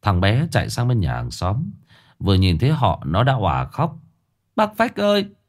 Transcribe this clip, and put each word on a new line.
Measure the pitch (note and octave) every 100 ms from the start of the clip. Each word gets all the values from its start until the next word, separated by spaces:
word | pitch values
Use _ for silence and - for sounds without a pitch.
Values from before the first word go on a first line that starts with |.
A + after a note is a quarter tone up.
Thằng | - F#2
bé | G2 A#2 E3
chạy | - A1+
sang | - A#2+
bên | A#2+
nhà | -
hàng | A#1+ A#1+
xóm, | - F2+ G#2+ F#3 - _ - _ _
vừa | G2
nhìn | F#2+ F#2+ E2
thấy | A#2+
họ | D#3 A2+ -
nó | C2+ F2
đã | B2+
òa | C3 F#2+ C2
khóc. | C2 - E3 - - _ _ _ _
Bác | - G#3+ G#3+
Phách | A#3
ơi | - G3+ G#3 G3 -